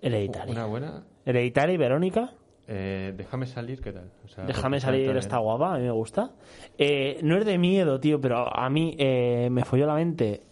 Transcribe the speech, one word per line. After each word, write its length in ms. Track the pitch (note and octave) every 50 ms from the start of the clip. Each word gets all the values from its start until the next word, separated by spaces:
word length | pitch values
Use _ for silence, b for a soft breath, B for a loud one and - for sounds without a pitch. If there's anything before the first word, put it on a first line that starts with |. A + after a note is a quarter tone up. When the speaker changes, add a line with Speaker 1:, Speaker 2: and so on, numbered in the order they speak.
Speaker 1:
Hereditary. 500 | - C3 A#2 G#2 G2+ G2 - - - -
Speaker 2:
¿Una 140 | A#2+ A2+ A2+
buena? 380 | G#2+ G#2+ A#2+ C#3 D#3+ - - - - _ _ _
Speaker 1:
Hereditary, 520 | C3+ B2 B2 A#2+ B2 A#2+ C#3 C#3 E3 F#3 E3+
Verónica. 540 | C#3+ A#2+ C3 D3+ F3+ F#3+ F#3 A3+ A#3+ B3+ - - _ _ _ _ _ -
Speaker 2:
Eh, 460 | A2+ G2 F#2+ G2 G2 F#2+ F#2+ G2 F#2+ F#2+
Déjame 300 | G2 - - C3 C3 B2
salir, 340 | - A#2+ A#2+ A#2+ C3 B2+
¿qué 100 | - G#2+
tal? 200 | F#2+ F#2 F2+ F#2 - _ -
O 40 | -
sea, 180 | - - F#2+
Speaker 1:
Déjame 300 | - B2+ C3 C3 C3 C#3
Speaker 2:
pues, 80 | C#3 B2+
Speaker 1:
salir, 180 | C3+ C3 C3+ C3+
Speaker 2:
también. 120 | C3+ C3 C3
Speaker 1:
está 200 | - - - A#2+
guapa, 360 | A2 G#2+ A2 B2 D3+ F#3 F#3
a 20 | C3+
mí 60 | B2
me 80 | B2
gusta. 400 | A#2 A2+ A2 - - - A3+ C4+ - B B B B B B B B -
Eh, 420 | D3 C#3+ D3 C#3 C3+ C#3 C3+ -
no 160 | E3 D3+ E3 G3
es 80 | A3
de 120 | G#3+ F#3+ F3
miedo, 420 | F3 F3 F#3 G3 F3+ D#3 C3+ C3
tío, 220 | C3 D3+ D3+ C#3+
pero 340 | C3 C3 A#2+ A#2 B2 - -
a 140 | - B2 C3
mí, 260 | C#3 D#3 E3 E3 - -
eh, 520 | C#3 C3+ C3 B2+ B2 B2 A#2+ A#2+ A#2+ B2
me 140 | B2 B2 B2
folló 200 | - - B2+ C#3+ D3+
la 80 | D3+
mente. 480 | D3+ E3 E3+ D#3+ E3+ B2 G#2+ G#2 - - -